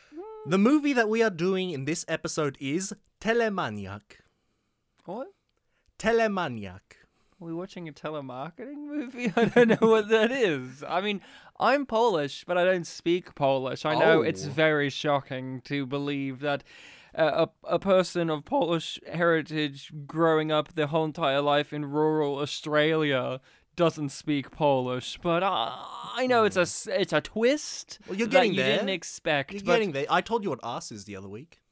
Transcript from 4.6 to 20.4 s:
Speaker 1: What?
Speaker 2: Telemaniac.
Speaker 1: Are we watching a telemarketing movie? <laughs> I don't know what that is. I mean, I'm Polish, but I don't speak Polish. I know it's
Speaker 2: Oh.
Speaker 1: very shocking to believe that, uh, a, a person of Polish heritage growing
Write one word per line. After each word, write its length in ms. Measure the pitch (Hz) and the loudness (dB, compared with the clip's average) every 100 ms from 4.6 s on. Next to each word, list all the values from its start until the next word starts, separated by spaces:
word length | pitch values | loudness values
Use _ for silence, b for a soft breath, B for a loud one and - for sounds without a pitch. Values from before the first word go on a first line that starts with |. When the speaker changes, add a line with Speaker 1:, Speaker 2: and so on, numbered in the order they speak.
| _ _ _ _ - | _ _ _ _ -14
Speaker 1:
What? 240 | 202 339 _ _ _ _ _ _ _ | -12 -12 _ _ _ _ _ _ _
Speaker 2:
Telemaniac. 840 | 220 233 226 196 165 117 98 90 _ - _ _ _ _ | 0 2 2 0 -4 -6 -10 -14 _ -20 _ _ _ _
Speaker 1:
Are 40 | 165 | -10
we 40 | |
watching 380 | 165 190 190 165 | -10 -10 -10 -14
a 20 | |
telemarketing 840 | 143 165 156 135 127 151 - 247 285 | -10 -8 -8 -8 -10 -12 -12 -14 -12
movie? 560 | 294 294 247 247 240 | -8 -8 -8 -4 -2
<laughs> 20 | 202 | 2
I 100 | 220 | 4
don't 360 | - 233 202 | 6 6 6
know 60 | 226 | 6
what 180 | 220 208 | 4 4
that 220 | 220 220 | 4 4
is. 520 | 269 214 143 127 135 139 | 2 2 0 -4 -12 -4
I 140 | 170 | -2
mean, 200 | 202 202 B B B _ | -2 -4 B B B _
I'm 280 | 220 277 269 | 2 2 0
Polish, 560 | 220 240 175 143 - - | 2 2 2 -2 -6 -2
but 140 | 175 | 2
I 40 | |
don't 220 | 180 185 165 | 4 2 -2
speak 480 | - 165 180 - | -6 -2 -2 -2
Polish. 520 | - 139 135 127 131 156 | 0 2 2 0 -4 0
I 100 | 156 | 4
know 260 | 160 160 | 6 6
it's 240 | 156 - 147 | 4 -2 -4
Speaker 2:
Oh. 60 | |
Speaker 1:
very 400 | 139 156 151 143 | 2 2 4 0
shocking 680 | - 151 143 - 131 131 131 | -2 0 0 -2 -8 -8 -10
to 260 | - 143 131 | -6 -4 -4
believe 540 | 143 143 143 139 127 | -4 -4 -4 -6 -6
that, 220 | 143 139 - B B B B - | -4 -4 -6 B B B B 0
uh, 320 | 156 - 160 - - | 2 4 0 -2 -2
a, 100 | 175 | -2
a 40 | |
person 500 | 196 185 180 175 165 | 4 4 4 0 -2
of 160 | 151 143 | -2 -2
Polish 540 | - 170 170 - - - | -2 0 0 -4 -12 -10
heritage 800 | 160 170 160 147 151 151 139 - 151 139 | 0 2 2 0 -4 -4 -6 -14 -16 -10
growing 460 | 147 165 156 | 0 4 4